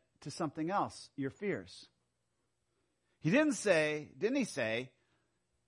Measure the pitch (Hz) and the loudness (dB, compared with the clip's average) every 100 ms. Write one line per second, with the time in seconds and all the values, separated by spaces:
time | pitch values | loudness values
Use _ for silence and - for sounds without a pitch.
0 | _ _ 151 - 160 160 160 196 123 - | _ _ -10 -4 -4 -2 -2 0 -2 -4
1 | - - 135 - 202 127 90 - - _ | -14 -6 -6 -4 -4 -4 -8 -18 -20 _
2 | _ _ _ _ _ _ _ _ _ _ | _ _ _ _ _ _ _ _ _ _
3 | _ _ 156 254 311 233 208 160 151 151 | _ _ 2 4 4 2 4 4 4 0
4 | 127 131 202 277 202 139 110 113 131 _ | -6 -2 0 2 0 -2 -2 -2 -4 _
5 | _ _ _ _ _ _ | _ _ _ _ _ _